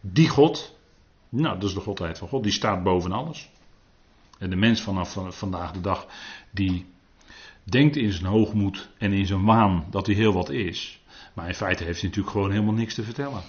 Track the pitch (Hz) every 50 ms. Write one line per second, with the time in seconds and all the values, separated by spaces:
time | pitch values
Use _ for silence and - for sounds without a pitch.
0 | - 98 90 139 160 156 - - 143 160 - - - - - _ _ _ _ _
1 | _ _ _ _ _ _ - 120 156 147 101 92 98 101 87 90 - 113 101 -
2 | 90 82 82 - - - - 135 110 104 - - - 110 101 92 90 95 92 90
3 | 87 87 95 113 143 165 147 - - - _ _ _ _ _ _ _ _ _ _
4 | _ _ _ _ _ _ - _ 95 92 90 90 104 113 113 110 - 101 95 92
5 | 87 - - 98 92 92 90 - - 98 90 85 87 85 85 95 87 98 92 -
6 | - - - - - - - - - _ - 95 98 92 90 87 - - - _
7 | _ _ _ _ - - - - - - - _ _ - 90 123 147 151 147 151
8 | 120 104 95 82 90 90 104 110 107 - 110 107 98 98 95 - - - - _
9 | 110 101 101 98 98 95 98 95 95 107 110 113 110 101 92 85 76 - - 98
10 | 92 - 101 101 113 107 98 92 90 - - 131 120 - 82 - - - - -
11 | _ _ - - - - _ - 82 87 90 - 107 92 92 - 87 85 85 -
12 | - 92 - 104 98 - - 101 98 98 98 107 107 107 107 110 113 110 - -
13 | 110 110 117 - 139 139 135 98 82